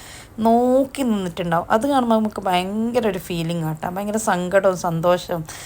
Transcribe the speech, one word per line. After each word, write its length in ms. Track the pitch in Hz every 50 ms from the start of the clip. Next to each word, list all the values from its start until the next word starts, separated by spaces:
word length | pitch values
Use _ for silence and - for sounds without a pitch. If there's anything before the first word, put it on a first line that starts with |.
| - - - - - - - -
നോക്കി 640 | 220 226 226 240 247 254 254 269 277 277 - 269
നിന്നിട്ടുണ്ടാവും. 680 | 269 240 214 202 190 180 170 - 180 175 165 170 - -
അത് 160 | - 220 226 285
കാണുമ്പോൾ 280 | 285 262 240 233 226
നമുക്ക് 280 | 220 220 214 - 226 196 196
ഭയങ്കര 580 | 180 180 185 190 202 220 226 233 240 247 220 214
ഒരു 100 | 185 185
ഫീലിംഗ് 480 | - - 180 170 165 165 175 170 160
ആട്ടോ, 240 | 156 156 156 - 175
ഭയങ്കര 280 | 180 190 208 208 208 220
സങ്കടവും 600 | - 226 190 175 180 180 190 196 196 196 185 170
സന്തോഷവും 680 | - 180 165 165 160 175 180 180 - - 175 170 160 - - - -